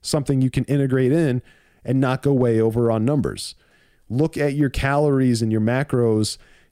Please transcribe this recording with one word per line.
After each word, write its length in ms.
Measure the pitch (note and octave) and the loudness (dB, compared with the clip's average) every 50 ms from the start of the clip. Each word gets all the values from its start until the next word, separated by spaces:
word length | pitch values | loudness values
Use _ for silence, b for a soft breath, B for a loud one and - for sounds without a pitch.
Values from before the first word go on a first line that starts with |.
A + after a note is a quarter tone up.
something 400 | - - - D3+ C3 - C#3 C3 | -6 -4 -2 -2 -2 0 0 0
you 100 | C3 B2+ | 0 0
can 140 | - C#3 B2 | 0 -2 -2
integrate 440 | - C#3+ C#3+ C#3 C3 B2+ C3 C3 B2 | 0 0 0 0 0 0 0 2 2
in 320 | C#3+ E3+ E3 C#3+ B2 B2+ b b b b b b b b b | 2 2 2 0 -2 -2 b b b b b b b b b
and 160 | - B2+ C3 | -4 -2 0
not 220 | C3+ B2+ C3 C3 | 0 0 -2 -2
go 100 | - C#3+ | 0 0
way 280 | C#3 B2+ B2+ A#2+ A2+ A2 | 2 2 2 2 2 2
over 280 | A2 A2+ A2 A#2+ A#2+ A#2 | 2 2 0 0 0 0
on 160 | A2+ A2 G#2+ | 0 0 0
numbers. 520 | B2+ D3+ D3 G#2 B1+ - - - - - b b b b b b b b b b b | 0 0 0 -2 -4 -6 -8 -12 -14 -16 b b b b b b b b b b b
Look 280 | G#2+ B2+ D#3 D#3 - | -2 -2 -2 -2 -2
at 160 | - D3 D3 C#3 | -2 -2 -2 0
your 160 | D3 D3 C3 | 0 0 0
calories 720 | - - - C#3 C#3 D3 D3+ D3 C#3 C3+ C3 B2+ A#2+ A2+ | 0 -2 -2 0 0 2 2 2 2 2 2 2 2 0
and 80 | A#2 A2 | 0 0
your 120 | A2 A2 | 0 0
macros 760 | G#2+ A2+ B2 C3 D3 - - B2 A#2+ A2+ A2 G#2+ G#2+ - - b b b b b b b | 0 0 0 0 -2 -2 0 0 2 2 2 0 0 -2 -4 b b b b b b b